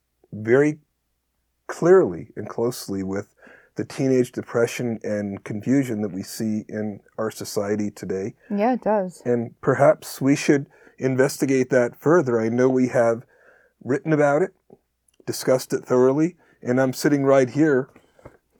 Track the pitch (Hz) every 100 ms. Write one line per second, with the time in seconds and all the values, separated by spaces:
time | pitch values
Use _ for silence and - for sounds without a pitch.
0 | _ _ _ 104 110 127 151 156 _ _
1 | _ _ _ _ _ _ - - 170 190
2 | 131 85 123 - 104 - 117 - - 98
3 | 95 98 101 _ - - _ - 104 -
4 | 135 131 127 - - 120 117 - 120 110
5 | 104 104 104 98 - 107 113 139 127 104
6 | 104 90 98 - 110 107 - 107 107 98
7 | _ - 110 - 101 - 101 104 104 -
8 | 95 95 104 - - 202 220 240 202 214
9 | 185 - - 120 117 - - 131 147 156
10 | - - 135 139 - 147 139 _ _ -
11 | 131 127 139 - 139 135 123 131 120 -
12 | 143 175 131 117 113 120 131 127 127 131
13 | 117 117 - _ _ _ _ _ 117 135
14 | 160 151 143 143 185 _ _ - _ _
15 | _ _ - 113 - 131 - - - 127
16 | 127 139 165 - _ _ 120 123 131 127
17 | 151 143 135 135 127 139 156 131 - _
18 | _ _ - _ _